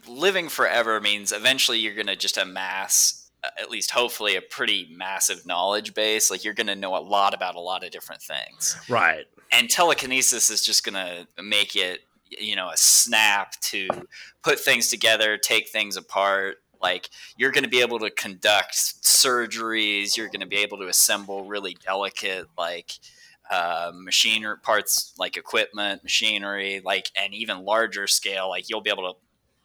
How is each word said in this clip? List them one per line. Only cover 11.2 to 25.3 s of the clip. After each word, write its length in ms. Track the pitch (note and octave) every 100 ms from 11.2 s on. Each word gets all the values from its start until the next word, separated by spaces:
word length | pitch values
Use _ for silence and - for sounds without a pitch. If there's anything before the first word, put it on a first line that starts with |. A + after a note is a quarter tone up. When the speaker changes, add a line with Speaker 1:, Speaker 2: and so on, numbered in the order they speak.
| F2 -
Speaker 1:
make 340 | G2 G#2 G2+ G#2
it, 260 | F2+ F2 - _ _
you 260 | - G#2+ G2+
know, 140 | F#2
a 80 | E2
snap 760 | - - B2 A2 G#2+ G2+ F#2+ -
to 260 | - G#2 F#2 - - - - _
put 160 | - C#3+
things 280 | - B2 A2+
together, 500 | A#2 A2+ A2 G#2+ G#2
take 320 | - A2+ -
things 280 | A2 G#2 F#2+
apart. 600 | - G2 G2 G2 G2 - _ _
Like, 280 | F#2 F2+ - - - -
you're 140 | C3+
gonna 160 | C#3 C3
be 140 | B2
able 180 | A#2+ A#2
to 100 | G#2+
conduct 680 | - G#2+ F#2 G#2 G2+ F2 - - -
surgeries. 1120 | - - C#3 B2 A2+ A2+ A2+ A2 G#2 G#2 G2+ A2+
You're 120 | G#2
gonna 160 | G2 F#2
be 100 | G2
able 200 | G#2 G2+
to 80 | F#2
assemble 580 | F2+ - G#2 G2 G2 G2
really 300 | G#2 G2 F2 F#2
delicate, 640 | G2 G2 - G2+ F#2 D#2+ -
like, 360 | E2+ F2 - - - - - _ -
uh, 420 | F#2+ E2+ E2 E2+
machine 500 | F2 F#2 - A2+ A2
or 140 | G#2+ G#2
parts, 560 | - G#2+ - - - -
like 180 | F2+